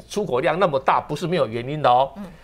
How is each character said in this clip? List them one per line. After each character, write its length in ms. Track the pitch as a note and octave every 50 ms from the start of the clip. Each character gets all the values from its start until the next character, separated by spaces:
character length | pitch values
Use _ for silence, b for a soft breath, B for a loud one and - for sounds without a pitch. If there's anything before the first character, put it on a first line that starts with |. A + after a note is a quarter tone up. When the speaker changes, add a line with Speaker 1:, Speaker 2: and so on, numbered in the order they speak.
| - -
Speaker 1:
出 160 | - G3+ G#3+
口 160 | D3+ B2+ B2
量 180 | D3+ E3 D#3 F3
那 80 | G3+
么 120 | F3 C#3 C3
大， 200 | - - C#3 B2+
不 140 | - - D3
是 140 | D#3 F#3 D#3
没 80 | F#3
有 100 | E3 C3
原 200 | A2 A2 A#2 B2 C3
因 120 | D3+ D#3
的 80 | C#3 B2
哦。 240 | B2 B2 C3+ C#3 -
Speaker 2:
嗯。 80 | G3+ G3+ E3+ D#3 B